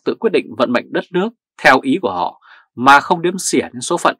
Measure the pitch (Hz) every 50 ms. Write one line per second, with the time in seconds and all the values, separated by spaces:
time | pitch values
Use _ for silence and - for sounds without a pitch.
0 | - - - - - 226 180 135 - - - 110 127 - 123 120 - - - 175
1 | - _ - 175 190 226 - _ _ _ _ - - 151 131 131 - 139 127 -
2 | - 101 92 87 87 - - _ _ _ - - _ _ - 113 123 135 139 143
3 | - - 185 170 165 175 185 185 - - - 135 90 - - 123 123 - 175 170
4 | - - - -